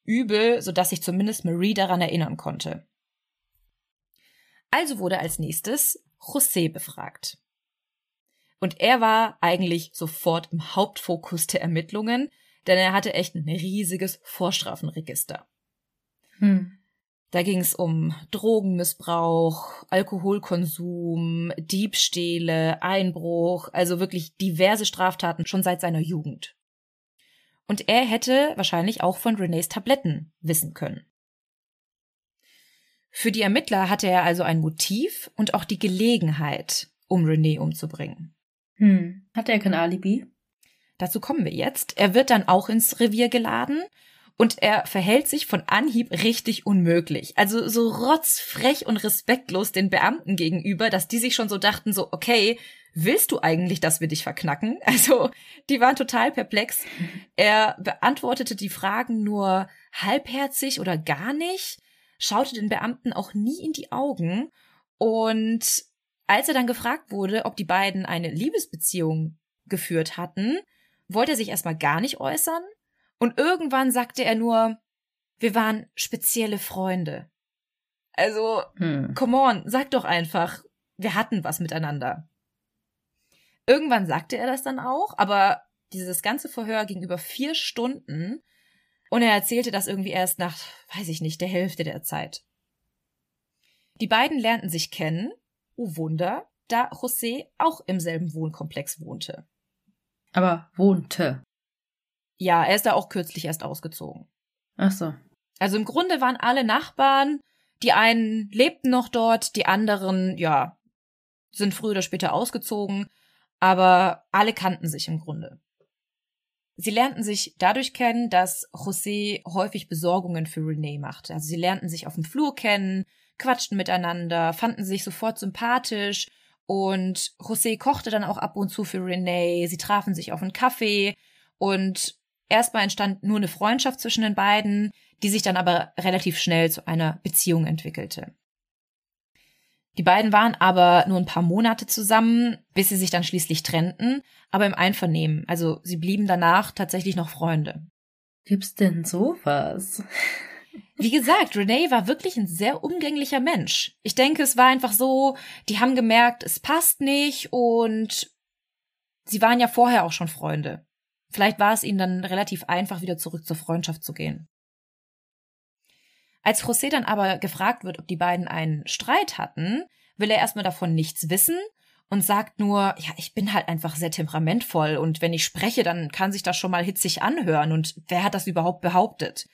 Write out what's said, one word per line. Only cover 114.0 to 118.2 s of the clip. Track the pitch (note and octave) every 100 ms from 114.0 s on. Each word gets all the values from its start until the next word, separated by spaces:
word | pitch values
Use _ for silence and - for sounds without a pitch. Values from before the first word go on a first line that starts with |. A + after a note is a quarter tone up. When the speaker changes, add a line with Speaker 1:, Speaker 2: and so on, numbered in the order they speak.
| F#3 E3+ _
Speaker 1:
alle | G3 G#3+
kannten | A3+ F#3 E3 E3
sich | D#3 -
im | D#3+
Grunde. | D#3+ D3+ - - _ _ _ _ _ _ _ _ _ _ _ -
Sie | G#3+
lernten | G#3+ C4+ -
sich | G#3 G#3 - -
dadurch | F#3 A#3+ C4
kennen, | - A#3+ A#3+